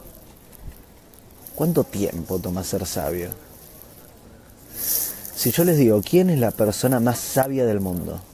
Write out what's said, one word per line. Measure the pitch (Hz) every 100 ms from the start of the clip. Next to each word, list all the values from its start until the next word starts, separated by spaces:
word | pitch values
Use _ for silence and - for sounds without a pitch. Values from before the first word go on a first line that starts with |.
| - - - - - - - - - - - - - - - -
¿Cuánto | 160 160 -
tiempo | - 101 85 76 92
toma | 90 90 90
ser | 98 87
sabio? | - 73 87 87 - - - - - - - - - - - - - - - - - - - - -
Si | 127
yo | -
les | 175 156
digo, | 120 104
¿quién | - 175 185
es | 156
la | 113
persona | - 107 - 127 127
más | 120 120
sabia | - 135 135 135 120
del | 104
mundo? | 95 87 80 85 -